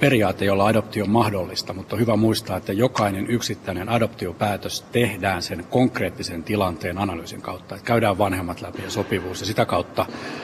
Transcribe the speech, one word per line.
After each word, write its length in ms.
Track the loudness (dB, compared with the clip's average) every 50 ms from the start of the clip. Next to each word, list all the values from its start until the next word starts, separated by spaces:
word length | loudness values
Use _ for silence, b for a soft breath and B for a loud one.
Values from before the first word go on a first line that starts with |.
periaate, 440 | 4 4 6 6 4 2 2 2 2
jolla 220 | 2 4 6 6
adoptio 380 | 6 6 4 2 0 -2 -2 0
on 60 | 4
mahdollista, 640 | 4 4 4 4 2 0 -2 -4 -4 -6 -6 -6
mutta 240 | -8 -8 -8 -4 -2
on 40 | 0
hyvä 160 | 2 4 4
muistaa, 400 | 4 4 4 2 0 -2 -4 -4
että 160 | -4 -2 -2
jokainen 540 | 2 2 2 2 2 2 0 2 0 -2 -2
yksittäinen 640 | 0 0 -2 -2 -4 -6 -6 -6 -6 -4 -4 -2 0
adoptiopäätös 920 | 2 2 2 0 0 -4 -6 -6 -4 -2 -2 0 0 -2 -4 -8 -8 -10 -8 -2
tehdään 500 | 0 2 2 2 0 -2 -2 -2 0 -2
sen 220 | -4 -4 -6 -8 -4 0
konkreettisen 720 | 2 4 4 4 2 0 -2 -4 -4 -6 -8 -6 -6 -6
tilanteen 560 | -4 -2 0 2 2 0 0 -2 -4 -4 -2 -2
analyysin 440 | -2 -2 -4 -6 -8 -10 -12 -10
kautta. 320 | -10 -10 -10 -10 -10 -12 -12
Et 80 | -8
käydään 360 | -2 2 2 4 4 2 2 2
vanhemmat 420 | 2 2 2 0 -2 -4 -6 -6
läpi 220 | -8 -8 -8 -8
ja 80 | -8 -4
sopivuus, 500 | -2 -2 -2 0 -2 -2 -2 -4 -6 -6
ja 60 | -4
sitä 180 | -2 0 0 2
kautta 420 | 2 2 0 0 0 -2 -2 -2 B B B B B B B